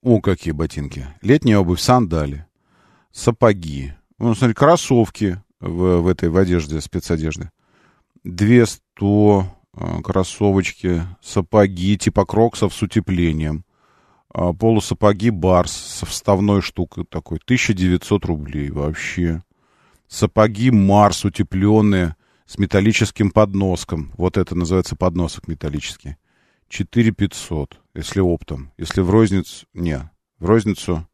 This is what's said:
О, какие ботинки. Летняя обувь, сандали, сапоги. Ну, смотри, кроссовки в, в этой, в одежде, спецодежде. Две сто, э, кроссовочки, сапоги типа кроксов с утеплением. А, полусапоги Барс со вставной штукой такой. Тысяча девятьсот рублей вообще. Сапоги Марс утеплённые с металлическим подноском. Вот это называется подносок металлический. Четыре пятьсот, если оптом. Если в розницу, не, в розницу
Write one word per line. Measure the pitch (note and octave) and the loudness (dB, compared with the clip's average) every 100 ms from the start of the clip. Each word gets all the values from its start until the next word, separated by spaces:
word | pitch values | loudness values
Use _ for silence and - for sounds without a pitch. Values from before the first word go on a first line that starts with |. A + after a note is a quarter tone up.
О, | B2+ A2 | 2 2
какие | - F2+ F2 | 2 -2 -4
ботинки. | D2+ D#2+ - C#2+ C#2 C2+ - | -4 -4 -6 -10 -10 -14 -8
Летняя | F#2+ D3 A#2+ G#2 | 2 2 4 2
обувь, | F2 F2 | 2 0
сандали, | - B2+ G2+ E2 D2 C#2+ - _ _ _ _ _ _ | 2 2 2 -2 -4 -6 -14 _ _ _ _ _ _
сапоги. | - - A#2 A#2 G2+ E2 C#2 C2+ D2 _ _ | -4 -2 2 2 2 -4 -10 -10 -14 _ _
Ну, | A#2 | -2
смотри, | A2 B2+ | 0 0
кроссовки | A2 D3 E3+ - B2 A2 - G#2 F2+ _ _ | 2 4 2 2 2 2 0 -4 -4 _ _
в, | F#2 E2+ F#2 F2 | -10 -2 2 2
в | E2+ | 2
этой, | F2 F2 | 0 0
в | E2+ | 2
одежде, | F#2+ F2 D2 D#2 | 2 0 -2 -8
спецодежде. | - F2+ - E2 D#2 D#2 E2 _ _ _ _ _ _ _ | -8 -10 -6 -4 -4 -8 -12 _ _ _ _ _ _ _
Две | - F2+ G#2 A#2+ A2+ | -16 -2 4 6 4
сто, | - _ - G2+ G#2 G#2 G2+ F#2+ - _ | -2 _ -4 0 4 4 4 0 -10 _
э, | - E2 E2 | -12 -8 -8
кроссовочки, | E2 F#2+ F2+ - G#2 G2 F2+ - F#2 F2 F2 F2+ | -4 -2 -2 0 2 2 0 -4 -4 -2 -4 -14
сапоги | - - F2 G#2+ G2+ F2+ F#2 G#2 | -6 -4 0 2 2 2 -2 0
типа | - - F#2+ | 0 0 0
кроксов | G#2 A2+ - G2+ | 2 0 0 -4
с | - | -4
утеплением. | G2+ - G2 F2+ E2+ D#2 D#2 D#2 - _ _ _ _ _ _ | -4 -2 -2 0 0 0 -4 -6 -10 _ _ _ _ _ _
А, | - F2 | -4 -4
полусапоги | F2 A2+ A2 - - G#2 G2+ A2+ | 0 2 2 0 0 0 2 0
Барс | G2+ F2 F2+ F2 | 0 2 2 2
со | - - - - | -6 -14 -12 -10
вставной | - - G2 G#2 G2+ | -8 0 2 2 2
штукой | - - F2 - | 0 -6 -8 -8
такой. | F2 - - E2 | -12 -12 -10 -12
Тысяча | - B2+ - | -2 -2 0
девятьсот | F#2+ F#2 F2+ - G2+ | 0 2 0 0 -2
рублей | - D#2+ C#2+ C#2 C#2+ | -2 -6 -6 -8 -6
вообще. | D2 D2 D#2 - - F2 E2 - _ _ _ _ _ _ | -4 -6 -6 -8 -4 -2 -2 -8 _ _ _ _ _ _
Сапоги | - G#3 - - G#2 B2 | -4 -2 2 2 2 2
Марс | A2+ G2 G2+ G#2 F2+ | 4 6 6 4 2
утеплённые | G2+ - F#2+ F#2+ G2+ A2 G#2+ G2 E2+ D#2+ _ _ _ | -4 -4 -4 0 2 4 4 2 -2 -4 _ _ _
с | - | -4
металлическим | F#2+ G2 G2+ A2 G#2+ - G2+ | 0 2 2 2 -2 0 0
подноском. | G#2+ G#2 G2 F#2+ F2 - E2 C#2+ - | 2 2 2 -2 -2 -4 -8 -8 -4
Вот | F2+ G2+ | -2 0
это | F2 | -2
называется | F2 E2+ F#2 F2+ - | -2 0 0 -2 -2
подносок | F2+ F2 E2+ - - | -2 0 -4 -6 -12
металлический. | D#2 D2+ D2 - - - D2+ _ _ _ _ _ | -8 -6 -8 -10 -14 -16 -16 _ _ _ _ _
Четыре | - G2+ A#2+ A2+ | -10 -4 2 2
пятьсот, | G2+ G2+ - - D#2+ C#2 - _ | 2 -4 -4 -10 -8 -8 -12 _
если | D2+ D2+ G2 | -14 -6 0
оптом. | F2+ E2 - D2 C#2 _ | 0 0 -6 -12 -12 _
Если | D#2+ - | -6 -2
в | F2+ | 2
розницу, | G#2 A2 F#2+ E2+ - - | 4 4 0 -4 -12 -20
не, | - E2+ C#2+ D#2+ _ _ _ | -6 -4 -4 -8 _ _ _
в | E2+ | 0
розницу | A2+ G#2+ F#2+ - E2+ E2 | 2 2 -6 -4 -6 -6